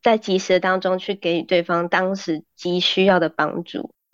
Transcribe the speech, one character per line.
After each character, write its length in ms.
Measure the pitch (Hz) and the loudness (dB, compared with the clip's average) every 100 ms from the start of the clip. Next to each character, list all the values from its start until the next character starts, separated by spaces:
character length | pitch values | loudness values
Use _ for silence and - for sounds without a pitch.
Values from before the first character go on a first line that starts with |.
在 140 | 240 220 | 2 2
及 220 | 208 185 | 2 -2
时 160 | - | 2
的 60 | 185 | 0
当 200 | 185 185 | 2 0
中 180 | 185 185 | 0 -2
去 160 | - | -4
给 240 | 196 175 170 | -6 -2 -2
予 40 | |
对 200 | 160 180 | 0 0
方 280 | 175 170 175 | 0 -2 0
当 260 | 185 185 196 | 0 0 -2
时 260 | - 156 - | -4 -6 -6
急 260 | _ 180 180 | _ -4 -2
需 240 | - - | 0 2
要 160 | 190 180 | 4 4
的 80 | 165 | 2
帮 360 | - 151 165 | -2 -4 -4
助。 280 | 175 - - - _ | -8 -10 -12 -16 _